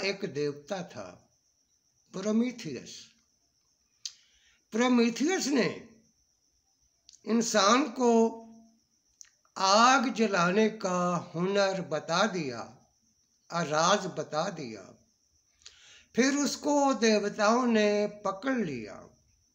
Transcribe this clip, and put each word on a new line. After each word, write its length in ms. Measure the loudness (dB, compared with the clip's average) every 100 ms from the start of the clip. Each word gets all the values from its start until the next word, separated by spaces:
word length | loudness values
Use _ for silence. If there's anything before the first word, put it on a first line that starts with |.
एक 220 | -2 -4 -6
देवता 480 | -4 -4 -6 -10 -10 -10
था 200 | -14 -16 -18 _ _ _ _ _ _ _ _ _
प्रोमीथियस। 800 | -8 -2 0 -2 -4 -10 -12 -14 -20 -20 _ _ _ _ _ _ _ _ _ -18 -18 _ _ _ _ _
प्रोमीथियस 720 | 0 2 4 2 0 -2 -2 0
ने 180 | 0 -2 -4 -16 _ _ _ _ _ _ _ _ _ _ _ _ -14 -4
इंसान 560 | -2 0 2 4 4 0
को 200 | 0 2 4 2 -2 -18 -20 -20 _ _ _ _ _ -20 _ _ -2
आग 540 | 4 6 6 6 2
जलाने 540 | 0 0 2 2 4 2 0
का 200 | -4 0 0 -2 -6
हुनर 480 | -4 0 2 2 0 -6
बता 360 | -6 -2 0 0
दिया 320 | -2 -6 -8 -12 -18 _ _ _ _ _ _ -8
और 180 | -6 -2
राज 380 | 2 4 2 0 -8
बता 320 | -6 -4 -4
दिया। 320 | -6 -12 -12 -18 -20 _ _ _ _ _ _ -20 -20 -20 -20 _ 0
फिर 200 | 2 2
उसको 560 | -2 -2 0 2 2 2
देवताओं 720 | 2 2 0 0 2 2 2
ने 400 | 2 2 2 -2 -4 -8
पकड़ 320 | -6 -4 -2
लिया 420 | -4 -6 -10 -14 -20 _ _ _ _